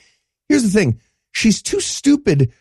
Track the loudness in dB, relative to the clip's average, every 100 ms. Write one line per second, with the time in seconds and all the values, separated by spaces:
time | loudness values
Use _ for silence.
0 | _ _ _ _ -2 0 2 0 0 -2
1 | _ _ _ -2 0 0 -2 -6 -6 -4
2 | 0 0 2 0 0 -4